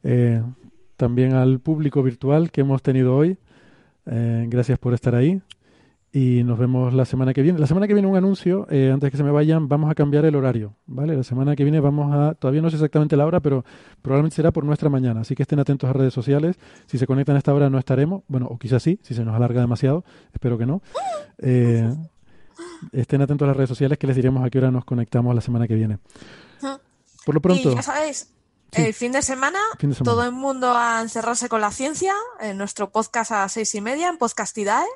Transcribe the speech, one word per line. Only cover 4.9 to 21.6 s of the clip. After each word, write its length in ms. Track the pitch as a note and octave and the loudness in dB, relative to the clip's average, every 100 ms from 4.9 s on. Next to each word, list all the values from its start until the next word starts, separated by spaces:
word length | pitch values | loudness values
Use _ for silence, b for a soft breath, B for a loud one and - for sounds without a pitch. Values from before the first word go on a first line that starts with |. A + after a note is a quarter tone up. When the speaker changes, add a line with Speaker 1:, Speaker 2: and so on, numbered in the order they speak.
Speaker 1:
estar 220 | A#2 B2+ A#2+ | 0 0 2
ahí. 260 | C#3+ F#3+ _ - b b b b _ | 2 0 _ -20 b b b b _
Y 300 | C#3 B2+ A#2+ | 0 2 2
nos 160 | A#2+ A#2 | 2 0
vemos 340 | B2+ B2+ B2+ | 0 0 0
la 120 | C3 B2+ | 0 0
semana 280 | C3 C3 | 0 0
que 80 | C3 | 2
viene. 160 | D3 F3 | 2 2
La 100 | C#3+ | 0
semana 200 | E3+ G3+ | 2 2
que 60 | |
viene 120 | G#3 F#3+ | 2 2
un 120 | F#3+ | 2
anuncio, 500 | F#3+ F#3+ F3 F#3+ - | 2 0 0 -2 0
eh, 220 | C#3+ C3 | 2 2
antes 180 | C3+ C#3+ | 2 0
que 40 | C3+ | 0
se 80 | |
me 80 | C#3+ | 0
vayan, 380 | D3 D3+ D#3+ C#3+ | 2 4 2 2
vamos 200 | D3 D#3 | 0 0
a 60 | D#3 | 0
cambiar 300 | C#3+ D3 D#3 | 2 4 2
el 100 | D3 | 2
horario, 400 | C3 A#2 G#2 - - | 0 -2 -6 -12 -14
¿vale? 300 | B2+ D3+ C#3+ | -6 -4 -2
La 80 | |
semana 320 | B2 B2+ C#3 C#3+ | -2 -2 0 2
que 80 | |
viene 160 | C#3+ D#3 | 2 2
vamos 340 | D3 D3 C#3+ | 2 0 0
a, 200 | C#3+ D3 | 2 0
todavía 280 | E3 C3+ D3 | 0 -2 0
no 80 | E3 | 0
sé 60 | D#3 | 0
exactamente 400 | D3+ D3+ D3+ D3 | 0 2 2 2
la 100 | D3+ | 2
hora, 140 | F3 | 2
pero 240 | D3 C3+ - B B _ | 0 -2 -4 B B _
probablemente 340 | C3 C3+ D#3 D#3 | -2 0 0 2
será 160 | D#3+ | 0
por 140 | E3 D3 | 0 -2
nuestra 240 | D3 D#3 | 0 0
mañana, 320 | C#3 B2+ A2+ | 0 0 -2
así 140 | A2+ C3+ | -4 -4
que 80 | |
estén 160 | C3+ D3 | -2 0
atentos 300 | C#3 C#3 B2+ | 0 0 0
a 40 | |
redes 200 | C3 C3 | 2 0
sociales. 440 | B2+ B2 C#3+ D#3+ F#3 B B _ | 0 0 2 0 -4 B B _
Si 100 | B2 | -4
se 100 | B2+ | 0
conectan 300 | C3+ C#3+ C#3 | 0 2 2
a 20 | |
esta 140 | - | 2
hora 160 | C#3+ C#3 | 2 2
no 100 | C3+ | 2
estaremos, 440 | - C3 D3+ G3 - | 0 0 0 -2 -6
bueno, 180 | C3 B2 | -6 -4
o 120 | A#2+ | -8
quizás 240 | A2+ B2 | 0 0
sí, 160 | D#3+ G3 | 2 -2
si 100 | _ | _
se 100 | A#2 | -6
nos 100 | A2+ | -2
alarga 280 | A2 A#2+ A#2+ | 0 2 2
demasiado, 420 | A#2+ A#2+ C3 D#3 - b b | 0 0 0 -2 -6 b b
espero 240 | - B2+ A#2 | -6 -4 -2
que 80 | A#2 | -2
no. 160 | F3+ B C#5+ F#5+ D#5 D5 - | -4 B -10 -8 -8 -12 -6
Eh, 520 | C3 B2 | 0 2